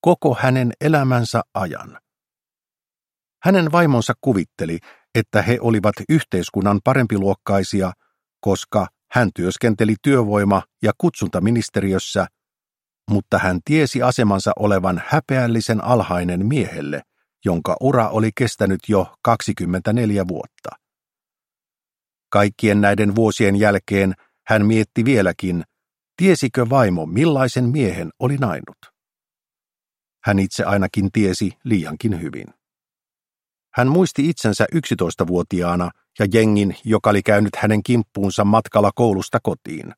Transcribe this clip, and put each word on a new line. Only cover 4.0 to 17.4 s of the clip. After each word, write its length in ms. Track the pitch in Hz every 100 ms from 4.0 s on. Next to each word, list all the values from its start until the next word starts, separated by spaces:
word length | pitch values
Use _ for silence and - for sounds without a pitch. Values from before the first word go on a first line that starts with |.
| - 127
kuvitteli, 580 | - 104 80 - 95 85 - - _ 117
että 260 | 110 107
he 160 | 92 120
olivat 340 | 117 113 101 - -
yhteiskunnan 720 | 156 - 92 85 101 98 101
parempiluokkaisia, 1080 | - 135 117 104 98 95 - 98 95 101 92 - _ _ _ _
koska 480 | - 95 - 107 92 _ _
hän 180 | 131 110 -
työskenteli 600 | 90 - 117 104 110 107
työvoima- 600 | 143 135 107 104 101 98 - _
ja 100 | 107 -
kutsuntaministeriössä, 1300 | 175 - 92 92 98 120 - - 101 95 - 101 90 _ _ _ _ _ _ _ -
mutta 280 | 104 - -
hän 220 | 92 90 -
tiesi 360 | 151 139 131
asemansa 500 | 123 127 110 98 107 -
olevan 440 | 104 98 92 87 -
häpeällisen 760 | 151 - 131 120 113 - 110
alhainen 600 | - 123 95 90 87 90 101
miehelle, 560 | 143 85 78 73 73 - _ _ _